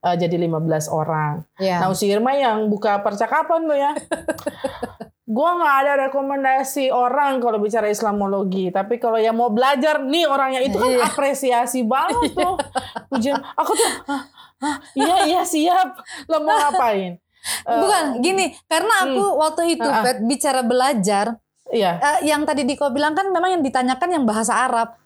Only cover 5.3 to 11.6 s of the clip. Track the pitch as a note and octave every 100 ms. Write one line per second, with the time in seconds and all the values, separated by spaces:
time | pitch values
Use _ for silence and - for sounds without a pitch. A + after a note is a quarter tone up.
5.3 | A3 D#4+ F4 D#4+ C#4 C#4 C#4 C4+ C#4 C4+
6.3 | C#4 C4+ C4 C4+ C#4+ C4 B3 B3 C4+ C#4+
7.3 | C4 A#3+ A3 G#3 A3+ G#3 G#3 A3 G#3 G3
8.3 | G3 F#3+ F#3 F#3 F#3 G3 A#3+ A#3+ A3+ A3
9.3 | A3+ A#3+ G#3+ C4 C#4+ D4+ D4+ C4+ D#4 D#4+
10.3 | C#4 C4+ C4 C4 G3+ B4 B4+ - - C#4
11.3 | C#4 C4+ A#3+